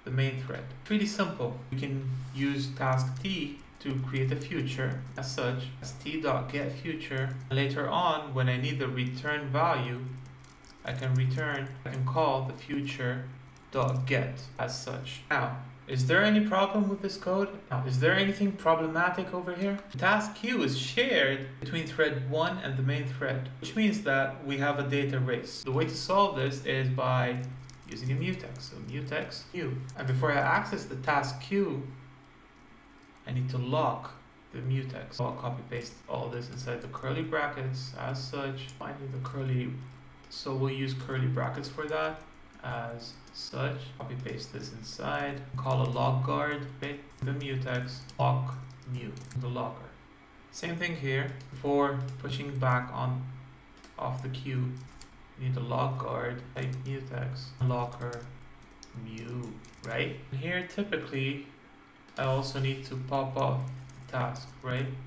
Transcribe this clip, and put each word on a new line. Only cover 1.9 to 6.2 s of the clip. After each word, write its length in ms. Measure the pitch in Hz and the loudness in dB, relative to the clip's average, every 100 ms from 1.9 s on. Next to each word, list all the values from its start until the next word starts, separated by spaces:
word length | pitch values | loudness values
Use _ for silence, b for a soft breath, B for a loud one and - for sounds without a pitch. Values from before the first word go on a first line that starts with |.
| 135 131 131 - 131 | -2 -2 -4 -4 0
use 320 | 139 139 127 - | 0 2 -2 0
task 320 | 135 131 131 - | 2 4 2 0
T 360 | 196 180 143 - - - | -2 -2 -2 -6 -14 -8
to 140 | 143 131 131 | -2 -2 0
create 240 | 135 131 | 2 2
a 40 | - | 0
future 640 | - 165 127 - 131 - - - | -2 -2 -2 0 -2 -2 -6 -6
as 140 | - | -4
such, 320 | - 123 127 131 - | 0 0 0 -4 -8
as 120 | - | -10
T 260 | - 147 | -8 -4
dot 320 | 156 | 0